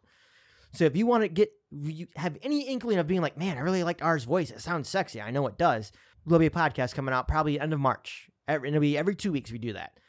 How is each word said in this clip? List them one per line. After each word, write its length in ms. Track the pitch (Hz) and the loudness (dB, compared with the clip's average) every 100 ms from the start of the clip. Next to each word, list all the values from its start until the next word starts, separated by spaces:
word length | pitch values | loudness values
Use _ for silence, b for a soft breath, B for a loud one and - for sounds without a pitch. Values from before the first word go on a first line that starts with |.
| _ b b b b b b | _ b b b b b b
So 120 | - | 2
if 120 | 160 143 | 2 4
you 80 | |
wanna 220 | 233 233 208 | 4 4 4
get, 240 | 165 214 - _ | 4 2 2 _
you 340 | 147 147 156 175 | -10 -8 -8 -12
have 240 | - 175 147 | -6 -6 -4
any 180 | 247 294 | -2 -2
inkling 360 | 269 254 240 190 | -2 -4 0 0
of 100 | 156 | 2
being 140 | 185 | 2
like, 140 | 151 - | 0 -2
"Man, 220 | 190 135 | -4 -2
I 40 | |
really 200 | 160 185 | -2 0
liked 200 | 175 170 | 0 -2
R's 200 | 160 160 | 0 0
voice. 300 | 117 175 131 | 0 0 0
It 80 | 107 | -6
sounds 280 | - 170 - | -4 -4 -2
sexy." 320 | 190 180 117 | -2 -2 -6
I 120 | 104 | -6
know 160 | 131 131 | -2 -2
it 100 | 95 | 2
does. 320 | 170 117 107 b b b | 2 2 -4 b b b
There'll 140 | 156 165 | 2 4
be 80 | 160 | 4
a 40 | |
podcast 440 | 175 156 131 123 | 2 0 0 -4
coming 180 | - 135 | -4 -2
out 140 | 127 123 | -2 0
probably 320 | 151 151 147 | 0 2 0
end 140 | 156 | -2
of 80 | 151 | 0
March. 500 | 131 120 - - - _ - | 0 0 -4 -16 -18 _ -4
Ev-, 160 | 151 | -2
and 60 | 131 151 | 0 2
it'll 40 | |
be 160 | 147 143 | 4 2
every 200 | 175 196 | 0 -2
two 160 | 208 | -2
weeks 180 | 147 - | -2 -4
we 80 | 117 | -8
do 140 | 117 | -8
that. 260 | 95 - _ | -8 -12 _